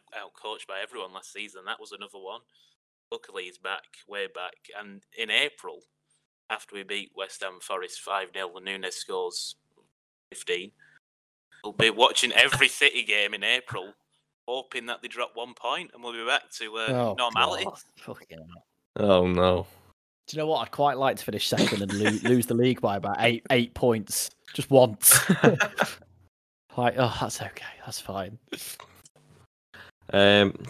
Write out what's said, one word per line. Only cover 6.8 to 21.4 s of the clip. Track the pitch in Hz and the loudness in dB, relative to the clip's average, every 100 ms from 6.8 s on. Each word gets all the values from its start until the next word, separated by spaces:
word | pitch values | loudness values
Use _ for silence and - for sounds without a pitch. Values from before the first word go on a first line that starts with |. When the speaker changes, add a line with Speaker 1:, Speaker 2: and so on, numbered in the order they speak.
Speaker 1:
beat | 98 101 - 95 | -8 -10 -10 -12
West | 95 - | -12 -10
Ham | 95 92 | -12 -12
Forest | - 95 90 - | -8 -8 -8 -12
five | 95 98 92 95 | -6 -6 -6 -8
nil, | 92 92 | -10 -10
and | 95 | -10
Nunes | 98 92 - | -8 -8 -10
scores | - 92 90 - - - _ _ _ _ _ _ _ | -8 -6 -6 -8 -12 -14 _ _ _ _ _ _ _
fifteen, | - - 90 98 _ _ _ _ _ _ _ _ _ | -14 -6 -6 -8 _ _ _ _ _ _ _ _ _
we'll | 104 | -10
be | - 113 | 2 2
watching | 104 127 - 120 | 6 4 4 4
every | 117 131 131 135 | 6 6 6 2
City | - 143 123 | 4 2 2
game | 107 104 101 | 0 0 0
in | 104 | -2
April, | 107 127 - 104 98 - _ _ _ _ - | 0 0 -2 -10 -12 -16 _ _ _ _ -8
hoping | 131 - 127 117 | -6 -6 -10 -8
that | 117 | -10
they | 117 | -10
drop | 117 117 | -8 -8
one | 117 123 | -8 -12
point, | 113 120 160 160 | -8 -6 -6 -8
and | 120 | -14
we'll | 120 | -12
be | 117 117 | -8 -4
back | 143 - - | -4 -4 -12
to, | 110 110 | -8 -6
uh, | 110 | -2
Speaker 2:
Oh, | 123 113 101 | 0 -2 -2
Speaker 1:
normality. | 120 110 143 175 104 | -4 -2 -4 -4 -8
Speaker 2:
God. | - - _ | -10 -20 _
Fucking | - 110 - 82 | -18 -18 -18 -20
hell. | 82 85 _ _ _ - 104 | -20 -20 _ _ _ 0 4
Speaker 3:
Oh, | 92 90 | 6 6
no. | 90 92 90 - - _ _ _ _ - | 4 4 2 -2 -16 _ _ _ _ -12
Speaker 2:
Do | 151 | -6
you | |
know | 156 | -2
what? | 139 | -2
I'd | 117 | -2
quite | - 143 131 | 0 2 2
like | 135 101 | 0 0
to | - | -4
finish | 104 | -4